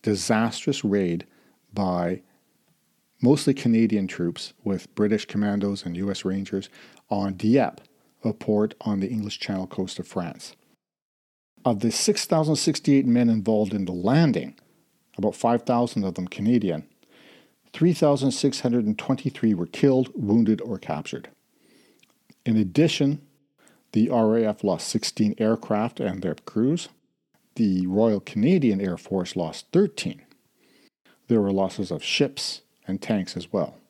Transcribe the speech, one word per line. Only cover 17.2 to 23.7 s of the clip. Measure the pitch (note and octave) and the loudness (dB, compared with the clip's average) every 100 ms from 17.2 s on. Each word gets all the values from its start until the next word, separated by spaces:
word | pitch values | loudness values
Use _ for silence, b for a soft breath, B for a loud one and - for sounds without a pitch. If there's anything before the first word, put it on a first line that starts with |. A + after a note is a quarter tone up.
| b b b b _ | b b b b _
three | - E3 | 0 2
thousand | E3 D3 C#3 C3+ | 4 2 4 0
six | B2+ C#3+ C3+ | 0 -2 0
hundred | B2 A#2+ G#2+ | 0 0 0
and | G#2+ | -4
twenty-three | - C3+ - - A2 | -2 -4 -4 -2 0
were | G2 E2+ | 0 -2
killed, | - C#3+ C3 B2+ | 2 4 4 0
wounded, | - A2 A2+ G#2+ G#2+ | -4 2 2 4 0
or | A2+ G#2+ | -2 -8
captured. | - D2+ - - - _ _ b b b b b b _ _ _ | -6 -8 -6 -12 -14 _ _ b b b b b b _ _ _
In | - A2 | 0 0
addition, | G2 F2 D#3+ - C#3+ D3 _ _ _ _ b | 2 4 2 4 0 0 _ _ _ _ b